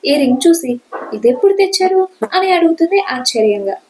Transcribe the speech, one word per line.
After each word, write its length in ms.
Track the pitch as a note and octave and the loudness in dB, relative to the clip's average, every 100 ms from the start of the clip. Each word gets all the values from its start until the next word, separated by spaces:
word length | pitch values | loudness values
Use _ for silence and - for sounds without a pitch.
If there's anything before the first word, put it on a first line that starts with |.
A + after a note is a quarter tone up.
ఈ 100 | - | 0
రింగ్ 340 | C#4+ C4 B3+ E4+ | 0 2 2 2
చూసి, 320 | E4 B3+ B3 _ - - | 2 0 -8 _ -14 -12
"ఇదెప్పుడు 380 | G#3+ A3+ - G4+ | -2 0 2 2
తెచ్చారు?" 560 | G4 F#4+ - F#4 F#4+ F#4 _ - | 4 2 0 0 0 -2 _ -4
అని 200 | F#4 F#4+ | -2 0
అడుగుతుంది 480 | F4+ E4 E4 E4 G4 | 2 2 2 0 0
ఆశ్చర్యంగా. 760 | - B3+ B3+ A#3 G#3+ G#3 G3 - _ | -2 -4 -4 0 0 0 -4 -8 _